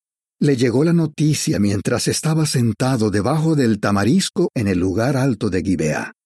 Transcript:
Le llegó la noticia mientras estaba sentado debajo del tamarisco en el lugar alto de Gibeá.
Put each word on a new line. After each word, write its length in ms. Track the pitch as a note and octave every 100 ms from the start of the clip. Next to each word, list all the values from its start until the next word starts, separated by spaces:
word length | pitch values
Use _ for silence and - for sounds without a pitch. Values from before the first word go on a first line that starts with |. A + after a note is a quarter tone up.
| _ _ _ -
Le 160 | D3 C3+
llegó 280 | B2+ B2
la 100 | E3
noticia 640 | E3+ D#3 D3+ E3 C#3 - F2+
mientras 500 | G2+ G2+ B2 A#2+ -
estaba 380 | - D#3 D#3+ D3+
sentado 640 | C3 A#2 G2+ C3 C3 A2
debajo 440 | G2 F#2+ D#3 D#3+ D#3
del 220 | A#2+ G#2
tamarisco 720 | G#2+ G2+ G#2 F#3+ - - F3
en 140 | - G2+
el 100 | F2+
lugar 400 | F#2 F#2 A#2+ C3+
alto 320 | C#3 A#2 A2
de 120 | F2+
Gibeá. 520 | E2+ E2+ D#2 C2 A1 -